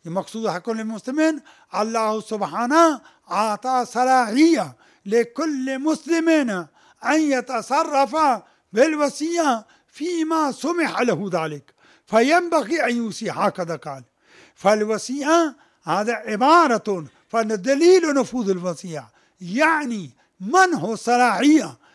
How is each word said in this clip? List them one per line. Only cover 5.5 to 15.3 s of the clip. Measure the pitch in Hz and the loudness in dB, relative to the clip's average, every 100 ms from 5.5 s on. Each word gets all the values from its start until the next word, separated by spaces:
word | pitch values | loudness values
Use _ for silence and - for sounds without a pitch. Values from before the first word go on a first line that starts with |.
| 277 262 262 | -4 -4 -4
مسلم | 294 311 277 330 330 320 247 185 165 _ _ _ | -2 -2 -2 0 2 2 0 -4 -8 _ _ _
أن | 233 311 | -2 0
يتصرف | 302 262 254 247 - 277 320 277 269 311 302 220 - _ _ | 2 0 -2 -6 -2 -2 0 2 2 2 2 0 -4 _ _
بالوصية | 208 311 302 285 - 311 339 302 226 214 _ _ | 2 2 2 -2 -2 -6 0 0 0 -4 _ _
فيما | - 330 339 311 320 294 | -10 -6 -4 -2 0 -2
سمح | - 285 339 277 170 | -4 -4 -2 -2 -2
له | 247 165 196 | -2 -2 -2
ذلك، | 175 156 147 _ _ _ _ - | -4 -4 -8 _ _ _ _ 0
فينبغي | 214 254 339 349 330 214 320 | 2 4 2 2 -2 -2 -4
أن | 240 240 | -2 -2
يوصي، | 226 165 208 | -6 -8 -8
هكذا | 135 196 185 170 156 | -2 -4 -2 -8 -8
قال. | 151 135 120 _ _ _ _ | -10 -16 -18 _ _ _ _
فالوصية | _ 190 214 214 214 - 277 285 | _ 2 2 0 -4 -6 -6 2